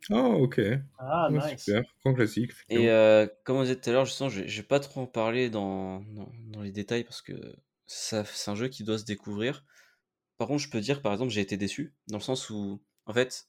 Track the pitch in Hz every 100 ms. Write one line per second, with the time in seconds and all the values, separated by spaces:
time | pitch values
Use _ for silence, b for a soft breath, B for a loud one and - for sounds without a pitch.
0 | - 208 254 202 131 - 101 135 139 -
1 | 131 160 202 151 147 135 - 101 147 _
2 | 135 127 110 - 120 - - 117 117 110
3 | 110 107 107 - - 131 127 127 117 120
4 | 131 - 139 101 - 107 104 139 139 -
5 | 123 120 113 120 127 110 98 95 95 95
6 | 104 107 - 117 113 107 101 98 101 117
7 | 117 - - - - - _ _ - -
8 | - 110 101 - - 104 123 - 107 110
9 | 107 101 - 104 117 143 b b b b
10 | _ _ _ _ 113 147 143 117 104 139
11 | 113 101 127 107 98 101 98 - 156 -
12 | - 104 101 131 - 107 101 101 - _
13 | - 110 127 -